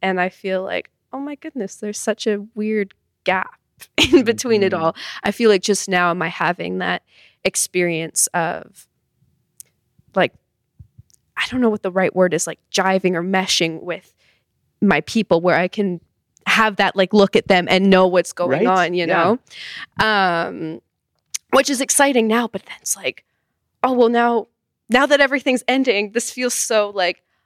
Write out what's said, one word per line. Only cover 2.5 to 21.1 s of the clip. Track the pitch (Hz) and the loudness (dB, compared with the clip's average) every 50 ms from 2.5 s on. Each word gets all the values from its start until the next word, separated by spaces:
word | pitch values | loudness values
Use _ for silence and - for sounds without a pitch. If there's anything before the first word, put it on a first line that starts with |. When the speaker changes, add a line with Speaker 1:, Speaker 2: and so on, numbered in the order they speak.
| _ | _
Speaker 1:
weird | 208 214 214 214 214 202 196 _ _ _ _ _ _ _ | -8 -6 -4 -2 -4 -4 -6 _ _ _ _ _ _ _
gap | - 185 185 - - - _ _ _ _ _ | -2 -2 -2 -2 -6 -8 _ _ _ _ _
<laughs> | - - _ - - - 285 | -20 -6 _ 0 2 4 6
in | 277 240 | 4 6
between | 226 226 214 - 247 226 208 196 | 4 0 -2 0 0 2 2 2
it | 190 185 | 0 0
Speaker 2:
Mm-hmm. | 170 160 | 0 -2
Speaker 1:
all." | 165 - - - - - - - | -2 -2 -4 -10 -14 -14 -6 -4
I | 208 | -4
feel | 202 - 240 220 | -2 2 4 4
like | 208 190 - | 4 4 2
just | - 202 190 - - | 0 -2 -2 -2 0
now | 190 180 180 175 | 0 2 2 2
am | 170 180 | 0 -2
I | 160 165 | -4 -6
having | - - 170 160 180 - 175 175 185 185 | -4 -2 -2 -2 -2 -4 -6 -6 -6 -4
that | 180 175 180 - - _ _ _ _ _ _ _ - | -4 -4 -4 -6 -8 _ _ _ _ _ _ _ -6
experience | 190 - - - - - 180 180 175 165 160 165 160 - - - - | -4 -4 -2 -4 -4 -2 -2 -2 -2 -2 -4 -6 -6 -4 -4 -4 -2
of, | - 180 165 165 - 80 - - _ - - _ _ _ _ _ _ _ _ _ _ _ _ _ _ - - _ _ _ _ _ _ _ _ _ _ | -2 -2 -2 -2 -4 -8 -12 -16 _ -20 -20 _ _ _ _ _ _ _ _ _ _ _ _ _ _ -20 -20 _ _ _ _ _ _ _ _ _ _
like, | 196 175 - - _ _ _ _ _ _ _ _ - - - _ - - _ _ _ _ _ _ | -2 -2 -2 -4 _ _ _ _ _ _ _ _ -20 -20 -20 _ -20 -20 _ _ _ _ _ _
I | - - - | -10 -8 -6
don't | 247 254 | -4 0
know | 247 226 | 0 0
what | 214 208 - | 0 -2 -4
the | 190 | -4
right | 180 190 185 170 - | -2 -2 -2 0 2
word | 185 185 180 160 | 2 2 2 2
is, | 175 - | -2 -4
like, | 165 160 - _ _ | -6 -8 -12 _ _
jiving | - - 185 190 190 190 190 180 185 | -2 0 0 2 2 2 0 0 0
or | 165 170 | -2 -2
meshing | 190 190 190 185 - - - 175 165 160 160 | -2 -2 -2 -2 -2 -2 0 0 -2 -2 -6
with | - 180 165 180 - _ _ _ _ _ _ _ _ _ _ _ _ _ _ _ | -10 -10 -10 -12 -12 _ _ _ _ _ _ _ _ _ _ _ _ _ _ _
my | - 196 170 143 | 0 2 2 0
people | - - - 226 202 - 180 165 | 0 -2 -2 -2 0 0 0 2
where | 170 180 160 160 | 2 2 2 2
I | 180 180 | 0 -2
can | - - 202 190 180 165 - _ _ _ _ _ _ _ _ | -2 -4 -4 -4 -4 -6 -10 _ _ _ _ _ _ _ _
have | - - 208 226 220 196 | -2 0 2 2 0 2
that, | 180 202 180 - | 0 0 0 2
like, | 196 190 - - | 0 0 2 4
look | 208 196 190 - | 4 4 4 4
at | - - - | 2 2 4
them | 196 180 175 - | 2 2 2 2
and | - 185 190 196 | 2 4 6 6
know | 190 185 185 185 | 6 6 6 4
what's | 180 180 175 - - | 4 2 0 0 -4
going | - 175 175 127 156 208 180 | -4 -2 0 0 2 2 2
Speaker 2:
Right? | 185 190 175 165 | 2 2 2 0
Speaker 1:
on, | 175 | 0
you | 180 170 165 | -2 0 0
Speaker 2:
Yeah. | 165 165 170 180 226 254 - _ - - - - - - - - _ - | 0 2 2 2 0 -2 -4 _ -20 -18 -18 -16 -16 -16 -16 -10 _ -2
Speaker 1:
know? | 214 | 0
Um, | 220 214 202 190 180 170 165 170 - 180 170 165 160 160 170 - _ _ _ _ _ | 0 2 2 2 0 0 -2 -4 -6 -8 -8 -10 -10 -10 -12 -16 _ _ _ _ _